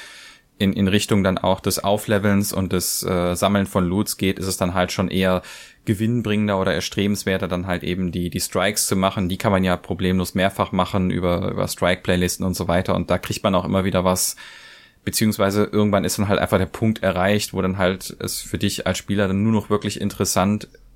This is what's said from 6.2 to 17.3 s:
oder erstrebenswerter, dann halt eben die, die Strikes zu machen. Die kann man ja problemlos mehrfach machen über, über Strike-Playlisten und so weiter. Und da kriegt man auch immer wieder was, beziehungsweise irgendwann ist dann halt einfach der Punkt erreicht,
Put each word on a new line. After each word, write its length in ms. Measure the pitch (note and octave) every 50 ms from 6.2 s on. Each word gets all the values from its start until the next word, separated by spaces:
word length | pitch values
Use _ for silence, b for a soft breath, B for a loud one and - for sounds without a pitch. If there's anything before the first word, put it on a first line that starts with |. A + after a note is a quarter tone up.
| G#2+ G#2+ G#2 G#2 G#2 G#2 G2+
oder 160 | F#2+ F#2+ F#2+ D2+
erstrebenswerter, 760 | E2+ F2+ - - G2 G2 G2+ G#2 - - G2+ F#2+ F#2 F#2 E2+
dann 180 | F2+ F2 F2
halt 160 | F#2 F2 E2+ -
eben 300 | - F2+ F#2+ F#2 F2 E2
die, 160 | F2+ F2 F2+
die 100 | - F#2
Strikes 480 | - - - F#2+ F2+ G2+ G#2 - -
zu 80 | - G2+
machen. 320 | F#2+ F#2+ F#2+ - A2 F#2+
Die 100 | E2+ F#2+
kann 140 | - - A2+
man 140 | G2 F#2 F#2+
ja 100 | F#2 F2
problemlos 600 | F2 - - F#2+ F#2 F#2 F#2 F#2 F#2 F2+ - -
mehrfach 360 | G2+ - G2 - - G2 -
machen 400 | - F#2 F2+ - - G2+ F#2 F#2
über, 400 | F#2+ F#2 F2+ F2 F2 F2 F#2+ F#2+
über 160 | F#2+ G2 F#2+
Strike-Playlisten 800 | F2+ - - F#2 F2 F#2 - - - F2+ F2+ F2+ F2+ - - F#2+
und 80 | F#2 F2+
so 160 | - F2+ -
weiter. 260 | F2 F2+ F#2 - F#2
Und 140 | F#2 F2 -
da 80 | F2
kriegt 260 | F#2 - - - - -
man 120 | G#2 F#2+
auch 100 | F2+ -
immer 180 | - F#2+ F#2+ F#2
wieder 220 | G2 F2+ F#2 F2+
was, 320 | F#2 F#2 F2+ - - - B B B B B B B B B B B B B B
beziehungsweise 600 | G2+ - - A2+ G#2+ G2+ - G2 G2 G2 G#2 G#2
irgendwann 400 | - - G#2+ G#2 G#2 G2 G2 -
ist 160 | F#2 - -
dann 80 | G2+
halt 120 | G2+ G2+ -
einfach 180 | E2 - A2
der 80 | F#2+ F#2
Punkt 380 | - - - A2+ A2 G#2+ - -
erreicht, 500 | F#2+ E2+ F2+ F#2 G2